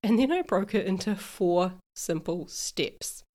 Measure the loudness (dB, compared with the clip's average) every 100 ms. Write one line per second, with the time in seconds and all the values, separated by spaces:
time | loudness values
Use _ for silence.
0 | 4 4 4 2 2 0 2 0 0 -2
1 | -2 -4 -6 0 2 4 2 -2 _ -10
2 | -4 -2 -2 -4 -6 -8 -6 -2 -4 -4
3 | -12 -12 _